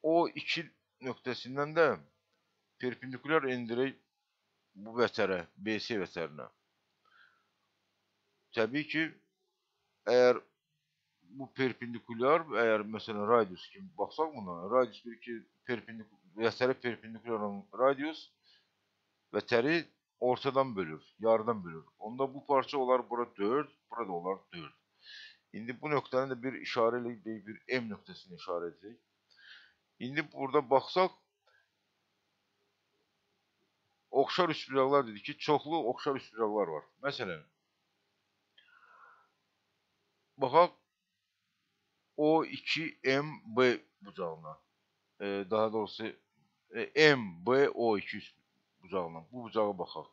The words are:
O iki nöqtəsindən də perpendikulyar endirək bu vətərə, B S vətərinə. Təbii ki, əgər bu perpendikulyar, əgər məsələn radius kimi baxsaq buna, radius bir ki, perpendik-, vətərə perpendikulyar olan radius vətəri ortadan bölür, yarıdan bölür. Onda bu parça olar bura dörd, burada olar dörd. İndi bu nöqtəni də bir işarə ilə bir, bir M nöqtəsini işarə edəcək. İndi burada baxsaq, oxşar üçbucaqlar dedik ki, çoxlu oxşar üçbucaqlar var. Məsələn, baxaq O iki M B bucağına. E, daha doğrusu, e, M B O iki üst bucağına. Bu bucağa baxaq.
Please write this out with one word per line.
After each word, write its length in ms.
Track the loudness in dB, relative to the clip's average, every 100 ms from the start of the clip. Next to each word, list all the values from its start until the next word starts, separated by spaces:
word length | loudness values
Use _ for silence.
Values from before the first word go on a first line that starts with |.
O 260 | 4 4 4
iki 360 | 0 -4 -4 -4 _ _ _
nöqtəsindən 720 | -10 -8 -6 -8 -8 -4 -2 4
də 100 | 4 2 -6 _ _ _ _ _ _ _
perpendikulyar 680 | -6 -6 -10 -10 0 0 0
endirək 460 | -4 -2 -2 -2 -4 _ _ _ _ _ _ _
bu 220 | -18 -10 0
vətərə, 480 | 0 2 0 0 -6 -10
B 200 | -6 -4
S 200 | -2 -4
vətərinə. 480 | -4 -6 -8 -10 -18 _ _ _ _ _ _ _ _ _ _ _ _ _ _ _ _ _ _ _ _ 0
Təbii 300 | 0 0 -4
ki, 120 | -2 -4 -6 _ _ _ _ _ _ _ _ 2
əgər 340 | 6 6 6 -2 _ _ _ _ _ _ _ _ -14
bu 80 | -14
perpendikulyar, 880 | 0 0 0 -10 -10 -10 0 4 4 2 2
əgər 240 | 4 4 0
məsələn 380 | -8 -6 -4 4
radius 400 | 4 4 -2 -18
kimi 160 | -18 -18 -6
baxsaq 340 | -6 -2 -4
buna, 220 | -4 -10 -10 0
radius 260 | 2 2 -2 -16
bir 140 | -16
ki, 140 | -12 -12 -14 _ -8
perpendik-, 480 | -8 -6 -16 -16 _ _ 0
vətərə 340 | 0 2 0
perpendikulyar 680 | 0 -2 -6 -10 -14 -6 -4 -2
olan 140 | -6 -12 2
radius 460 | 2 2 -4 -8 -16 _ _ _ _ _ _ _ _ _ _
vətəri 500 | -4 2 2 2 0 -4 _ _ _
ortadan 540 | -2 0 0 2 0 0
bölür, 260 | -6 -6 _ _
yarıdan 440 | 2 4 2 -4
bölür. 200 | -4 -12 -16 _
Onda 360 | -14 -4 -4
bu 120 | -6 0
parça 320 | 0 0 -2
olar 320 | 2 2 0
bura 180 | -4 -6 -2
dörd, 340 | 0 0 -4 _ _
burada 220 | -8 -6
olar 260 | -4 -4 -6 _
dörd. 220 | -16 -16 _ _ _ -20 -20 -20 _ _
İndi 220 | -14 -12 -10
bu 100 | -2
nöqtəni 400 | -2 0 -2 -2
də 40 | -4
bir 160 | -6 -8
işarə 360 | -6 2 2 2
ilə 120 | -4 -8
bir, 140 | -10 -10 -12
bir 160 | -16 -4 -2
M 100 | -2
nöqtəsini 440 | -10 -14 -20 -18 -18
işarə 340 | -6 -6 -6
edəcək. 260 | -12 -20 -20 _ _ _ _ -20 -20 _ _ _ _
İndi 220 | -6 -6 -6
burada 300 | -6 0 2 4
baxsaq, 420 | 2 4 2 2 0 _ _ _ _ _ _ _ _ _ _ _ _ _ _ _ _ _ _ _ _ _ _ _ _ _ _ _ _ _
oxşar 380 | 0 2 4 2
üçbucaqlar 580 | 0 -2 2 4 4 2
dedik 180 | -6
ki, 140 | -10 -8
çoxlu 400 | 2 2 2 -2 -2
oxşar 280 | -2 -2 -4
üçbucaqlar 480 | -6 -2 0 0 -2
var. 100 | -4 -10 _ -6
Məsələn, 360 | -4 -6 -8 -12 _ _ _ _ _ _ _ _ _ _ _ _ -20 -20 -20 -20 -20 _ _ _ _ _ _ _ _ _ _ _ -2
baxaq 280 | 4 6 6 2 _ _ _ _ _ _ _ _ _ _ _ _ _ 0
O 280 | 4 4
iki 540 | 2 -6 -4 -4 -4 -4
M 220 | 0 0 0 -10 -6 4
B 240 | 4 4 _ _
bucağına. 580 | -20 -8 -8 -8 -14 -18 _ _ _ _ _ _
E, 240 | -4 -4 0
daha 220 | 0 2
doğrusu, 340 | 0 -4 -6 -10 -10 _ _ _ _ _
e, 400 | -8 -4 6 8 6
M 300 | 0 -6 2
B 240 | 4 4
O 280 | 2 0 0
iki 180 | -2 -10
üst 200 | -12 _ _ _ _ _
bucağına. 420 | -6 -4 -4 -8 -14
Bu 120 | -14
bucağa 340 | -6 0 0 0
baxaq. 280 | -8 -10 -14